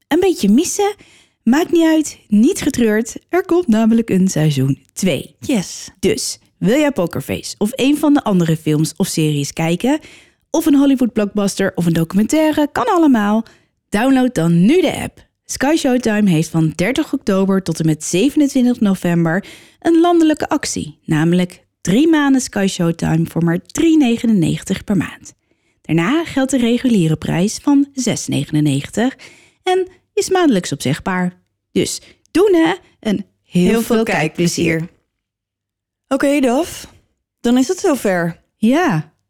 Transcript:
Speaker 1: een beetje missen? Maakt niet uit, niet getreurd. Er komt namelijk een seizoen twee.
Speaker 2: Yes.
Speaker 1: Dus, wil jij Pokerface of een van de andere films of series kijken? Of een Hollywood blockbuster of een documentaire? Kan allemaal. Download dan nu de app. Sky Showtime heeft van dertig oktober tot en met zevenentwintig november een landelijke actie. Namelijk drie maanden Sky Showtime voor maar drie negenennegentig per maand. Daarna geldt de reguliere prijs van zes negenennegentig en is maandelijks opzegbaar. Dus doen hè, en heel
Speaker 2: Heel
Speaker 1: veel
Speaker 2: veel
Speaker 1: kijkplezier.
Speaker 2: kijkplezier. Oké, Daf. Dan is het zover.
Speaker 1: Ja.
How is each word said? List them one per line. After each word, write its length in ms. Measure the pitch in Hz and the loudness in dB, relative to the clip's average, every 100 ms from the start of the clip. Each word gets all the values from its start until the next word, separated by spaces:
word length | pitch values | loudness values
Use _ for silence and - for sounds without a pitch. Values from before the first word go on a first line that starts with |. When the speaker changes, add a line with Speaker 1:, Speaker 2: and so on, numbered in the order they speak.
| - | -4
Speaker 1:
een 120 | 311 | 0
beetje 280 | 381 320 196 | 2 2 2
missen? 460 | 220 359 - 403 415 - _ _ _ | 2 2 0 -2 -4 -12 _ _ _
Maakt 300 | - 269 359 | 0 0 2
niet 140 | 339 320 | 2 2
uit, 320 | 320 294 - _ | 2 -2 -8 _
niet 320 | 208 254 392 | 2 4 2
getreurd. 540 | - - 226 214 233 - - | -2 0 0 0 -4 -10 -4
Er 160 | 349 | -4
komt 220 | 370 339 359 | 0 0 2
namelijk 440 | 220 226 226 226 | 2 2 2 2
een 180 | 190 190 | 0 0
seizoen 500 | 151 156 135 135 135 _ | 0 0 0 -2 -4 _
twee. 440 | - 185 143 - _ | -6 -4 -4 -6 _
Speaker 2:
Yes. 500 | - 247 - - - - | -4 -4 -4 -10 -18 -4
Speaker 1:
Dus, 400 | 190 - - - _ _ | -2 -2 -6 -12 _ _
wil 200 | 175 262 | 0 2
jij 140 | 294 | 0
Pokerface 600 | 277 170 - - 95 - - | -2 -4 -6 -8 -8 -10 -6
of 120 | 208 | -6
een 220 | - 262 294 | -2 0 2
van 160 | 302 | 2
de 80 | 285 | 2
andere 320 | - 190 165 160 | 2 0 0 0
films 360 | - 151 160 - | 0 0 -2 -2
of 100 | 190 | -4
series 460 | - 156 147 143 | -2 -2 -2 -4
kijken? 460 | - 165 175 240 302 - - _ _ _ | -4 -4 -2 0 -2 -4 -20 _ _ _
Of 160 | 311 320 | -2 2
een 80 | |
Hollywood 380 | 277 285 269 240 | 4 4 2 0
blockbuster 600 | - 202 214 196 - 196 | -2 -2 -2 -2 -2 -4
of 120 | - 175 | -2 -2
een 60 | |
documentaire? 760 | 165 165 190 220 302 311 302 294 | 0 0 0 0 2 2 2 -2
Kan 140 | - 508 | -2 0
allemaal. 580 | 370 311 240 202 214 - - _ _ _ | 2 4 4 2 0 -4 -12 _ _ _
Download 460 | 202 254 262 254 | -2 2 2 0
dan 260 | 202 165 170 | 0 2 4
nu 200 | 190 349 | 4 4
de 120 | 320 - | 2 -2
app. 240 | - - _ _ | -8 -14 _ _
Sky 300 | - - 262 320 | -14 -4 0 0
Showtime 520 | 269 247 226 208 208 | 0 0 0 0 2
heeft 180 | 156 160 | 2 0
van 240 | 165 160 | 0 -2
dertig 380 | 147 180 277 302 | 0 -2 -2 -4
oktober 500 | 269 - 190 190 190 | -4 -2 0 2 0
tot 180 | 185 160 | -2 -2
en 60 | 160 | -2
met 180 | 151 | -2
zevenentwintig 760 | - 175 254 302 277 269 247 240 | -2 0 0 2 0 2 0 2
november 640 | 208 185 180 170 165 175 - - - _ | 0 0 0 0 0 -2 -4 -14 -20 _
een 200 | - 330 | 0 2
landelijke 480 | 349 349 320 302 - | 4 4 2 0 -2
actie. 500 | 302 - - 147 - | -4 -4 -8 -10 -10
Namelijk 600 | - 156 165 180 180 - _ _ | -4 0 2 2 0 -6 _ _
drie 280 | - 202 330 | -2 2 2
maanden 320 | 311 285 269 | 2 2 0
Sky 260 | 247 208 196 | 0 -2 -2
Showtime 580 | - 170 165 160 160 160 | 0 -2 -2 -2 0 -2
voor 180 | 165 | -2
maar 140 | 170 175 - | -2 -2 -6
drie 300 | - 330 320 | -2 2 4
negenennegentig 880 | 254 233 233 214 147 156 - 190 | 4 2 2 2 2 -2 -4 -6
per 120 | - 196 | -2 -4
maand. 380 | - - - - _ _ _ _ | -4 -10 -20 -20 _ _ _ _
Daarna 440 | - 160 170 311 | -4 -2 0 -2
geldt 260 | 330 - 262 | -2 -4 -2
de 80 | 269 | 0
reguliere 580 | 233 240 262 220 160 156 | 0 0 2 2 2 0
prijs 420 | - 151 196 - | -2 -2 -2 -2
van 260 | - 285 277 | 0 2 0
zes 320 | - 240 - - | -2 -4 -4 -4
negenennegentig 880 | - 147 151 151 135 - - 247 - - - _ _ | -6 -2 0 0 0 -4 -4 -4 -4 -14 -20 _ _
en 240 | - 370 370 - _ | -2 -2 -2 -10 _
is 160 | - 381 | -6 -2
maandelijks 420 | 381 339 196 - | 0 2 0 -2
opzegbaar. 600 | - - 151 - 185 180 - _ _ _ | -6 -4 -4 -4 -4 -4 -6 _ _ _
Dus 280 | 190 - - - _ _ | -4 -2 -4 -14 _ _
doen 240 | 311 415 | 0 2
hè, 180 | 349 320 370 _ _ | 4 2 -2 _ _
en 260 | 220 202 - _ | -4 -4 -6 _
heel 200 | _ 175 | _ 0
Speaker 2:
Heel 80 | 180 | 2
Speaker 1:
veel 100 | 226 | 0
Speaker 2:
veel 200 | 226 226 | 0 0
Speaker 1:
kijkplezier. 720 | 220 180 156 - 170 - 165 165 | 0 -2 -4 -2 -4 -2 -2 -4
Speaker 2:
kijkplezier. 180 | 170 _ _ _ _ _ _ _ _ _ _ _ - | -6 _ _ _ _ _ _ _ _ _ _ _ -6
Oké, 320 | 269 285 285 | -2 0 0
Daf. 520 | 262 247 349 - - _ _ _ _ _ | 0 0 -4 -8 -18 _ _ _ _ _
Dan 180 | 240 247 | 0 0
is 100 | 262 | 0
het 100 | 370 | -2
zover. 640 | 392 269 214 180 170 165 _ _ | -2 -2 0 -2 -2 -6 _ _
Speaker 1:
Ja. 580 | 220 277 359 165 - _ | 0 2 0 -2 -4 _